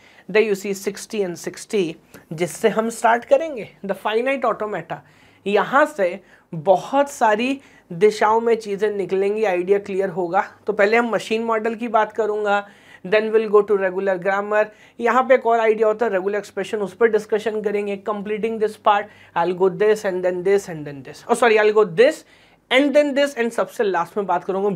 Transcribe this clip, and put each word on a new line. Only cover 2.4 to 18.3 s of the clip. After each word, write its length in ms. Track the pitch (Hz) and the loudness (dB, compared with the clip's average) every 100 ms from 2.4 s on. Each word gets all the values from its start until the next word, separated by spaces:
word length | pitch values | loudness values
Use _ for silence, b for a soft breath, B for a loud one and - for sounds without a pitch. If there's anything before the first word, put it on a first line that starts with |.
| 180 - 220 | -6 0 0
हम 220 | 214 226 | 0 -2
स्टार्ट 340 | 226 226 233 | 0 2 2
करेंगे, 440 | - 277 330 254 170 _ 196 | 2 2 0 -8 -12 _ -8
the 100 | 190 | -6
finite 500 | - 226 254 269 240 | -2 -2 -2 -2 -2
automata। 520 | 202 214 190 - 160 _ b b b 196 | -2 -4 -8 -8 -12 _ b b b -2
यहाँ 380 | 202 170 262 302 | 0 2 2 2
से 340 | 302 180 190 b b b | 0 -2 -4 b b b
बहुत 580 | 165 147 185 - 277 285 | -4 2 2 2 0 0
सारी 500 | - 226 214 254 277 b b b | 0 0 2 0 -4 b b b
दिशाओं 500 | 170 208 208 214 226 | 2 2 4 2 2
में 140 | 233 220 | 2 0
चीज़ें 340 | 202 196 214 | -2 -4 -4
निकलेंगी, 540 | 202 175 190 196 214 | -2 -2 -2 0 0
आइडिया 340 | 214 180 175 202 | 0 0 2 0
क्लियर 300 | 196 185 190 | 0 -4 -2
होगा। 380 | 170 170 190 - - - | -2 -2 -2 -2 -6 -6
तो 60 | |
पहले 240 | 202 202 226 | 0 2 4
हम 140 | 240 | 2
मशीन 320 | 196 - 220 | -2 -2 -4
मॉडल 300 | 233 220 226 | -2 -2 -2
की 140 | 220 233 | -6 -2
बात 240 | 220 214 | 0 0
करूँगा, 540 | - 214 214 208 202 202 B B B | -2 -4 -2 0 -2 -2 B B B
then 220 | 185 214 220 | 0 0 2
we'll 180 | 220 220 | 2 4
go 80 | 208 | 4
to 140 | 202 202 | 4 2
regular 360 | 190 180 196 185 | 0 -2 -2 -2
grammar। 460 | 185 196 202 214 214 b b b | -2 -2 0 0 0 b b b
यहाँ 220 | 233 240 | 0 2
पे 120 | 247 | 4
एक 120 | 254 226 | 4 4
और 140 | 233 | 2
आइडिया 280 | 226 214 214 | 2 2 2
होता 180 | 214 233 | 2 0
है 60 | |
रेगुलर 260 | 185 196 208 | 0 -2 -4
एक्सप्रेशन, 400 | 202 196 190 214 | -6 -8 -6 -4
उस 160 | 190 - | -4 0
पर 120 | 226 | 2
डिस्कशन 500 | 214 208 208 220 214 | 2 0 -4 -2 -4
करेंगे। 340 | 208 208 202 196 220 | -4 -4 -4 -6 -6
Completing 480 | 208 202 | -6 -6